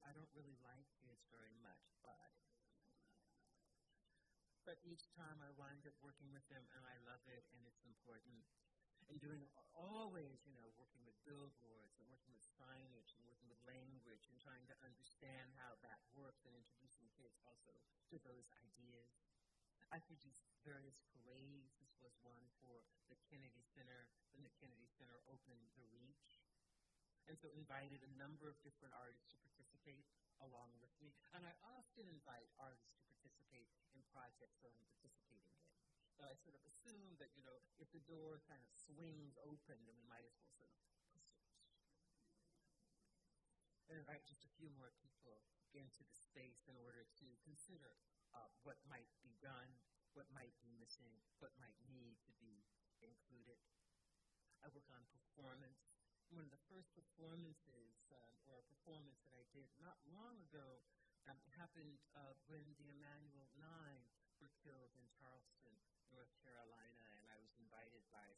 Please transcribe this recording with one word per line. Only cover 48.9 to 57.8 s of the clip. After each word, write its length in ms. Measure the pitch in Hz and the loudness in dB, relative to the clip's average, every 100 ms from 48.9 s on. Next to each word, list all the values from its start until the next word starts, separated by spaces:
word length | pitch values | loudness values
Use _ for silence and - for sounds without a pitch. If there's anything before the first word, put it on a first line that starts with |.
| 127 117 - | 2 2 -6
be 140 | - 117 | -10 0
done, 340 | 139 127 131 127 - - - 143 | 6 6 4 -2 -8 -18 -4 -2
what 140 | 139 | 0
might 220 | 135 120 - | 0 0 -2
be 100 | 120 117 | -6 -4
missing, 420 | 117 - 120 110 - - | 2 2 2 -6 -12 -2
what 100 | 127 127 | -2 0
might 160 | 123 104 127 | -4 -4 -2
need 260 | 131 120 113 | 0 0 -2
to 80 | - - | -8 -8
be 260 | 113 101 104 - - - | -6 -6 -10 -18 -20 -8
included. 580 | 226 117 - 123 120 120 - - - - - - - - - - | -8 -8 -6 -4 -2 -4 -8 -20 -20 -20 -20 -20 -20 -20 -18 2
I 100 | 147 | 2
work 160 | 143 - | 4 -2
on 160 | 123 123 | -6 -6
performance. 800 | - - - 135 262 131 135 - - - - - | -10 -10 0 4 4 0 -4 -10 -14 -18 -20 0
One 100 | 170 | 4
of 80 | 151 | 4
the 140 | 139 - | 0 -2
first 240 | 190 180 - | 0 0 -6
performances, 1080 | - - 160 165 165 156 - 123 | -8 0 4 6 6 2 -4 -6